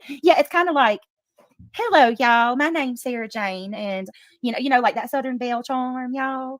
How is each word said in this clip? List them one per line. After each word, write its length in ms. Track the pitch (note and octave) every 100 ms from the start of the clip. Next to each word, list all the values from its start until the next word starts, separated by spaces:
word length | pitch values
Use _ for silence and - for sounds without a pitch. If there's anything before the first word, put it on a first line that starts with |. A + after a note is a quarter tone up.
| -
yeah, 320 | C#4 E4+ D#4+
it's 100 | D4
kinda 220 | F4 F4+
like, 300 | D4 A#3+ G#3 _ _ _ _ _ _ -
Hello, 360 | - A#4 F#4+ A#3+ A#3
y'all. 360 | A#3+ A#3 A#3+
My 140 | B3+ D4
name's 320 | E4 C4+ A#3+
Sarah 280 | B3+ A#3+ A3
Jane, 440 | A3+ G3 F#3 F#3+
and, 360 | G#3 G#3 F#3+ F#3+ - _ _
you 100 | B3
know, 60 | A3+
you 120 | C4
know, 120 | B3+
like 140 | A#3
that 140 | A#3 A#3+
Southern 280 | C#4 C4 B3
Belle 260 | B3 A#3+
charm, 500 | B3 C4 B3+ B3+ B3+
y'all 460 | C4 C4 C4 C4